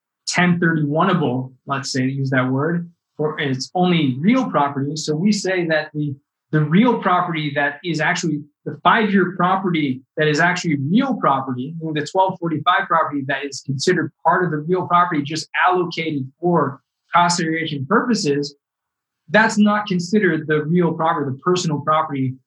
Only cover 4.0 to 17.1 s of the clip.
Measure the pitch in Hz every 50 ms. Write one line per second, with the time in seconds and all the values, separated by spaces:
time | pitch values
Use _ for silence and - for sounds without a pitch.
4 | 147 131 123 131 156 208 254 262 233 175 - 151 143 143 139 139 139 147 156 151
5 | - 156 151 151 185 214 208 - - 185 190 180 170 160 160 151 151 - - 151
6 | 151 147 135 - _ _ _ _ _ _ - 156 151 143 160 196 247 254 220 190
7 | - 190 180 175 170 170 165 156 151 147 139 147 143 147 143 - - 180 156 147
8 | 151 165 170 170 - 170 147 143 - - _ _ - 156 151 - - 180 196 226
9 | 214 196 190 196 180 170 - - 175 180 190 190 196 180 160 156 147 135 127 123
10 | - _ - - 151 151 151 147 170 175 175 170 - 170 147 139 131 143 185 247
11 | 277 269 233 - - 151 139 135 - 135 127 123 127 156 165 165 160 160 151 147
12 | 147 - - 190 190 185 185 - 170 165 156 147 - 180 180 196 196 - 170 160
13 | 160 156 147 143 135 135 139 135 143 139 135 - - - 135 131 - 185 180 165
14 | 156 156 - _ - 160 175 185 180 160 156 151 151 165 185 185 - - 175 175
15 | 175 175 170 143 139 139 160 - - - - 151 165 180 180 180 175 170 - 165
16 | 165 160 151 139 131 131 - _ 170 175 175 160 139 131 131 - _ _ _ _
17 | _ _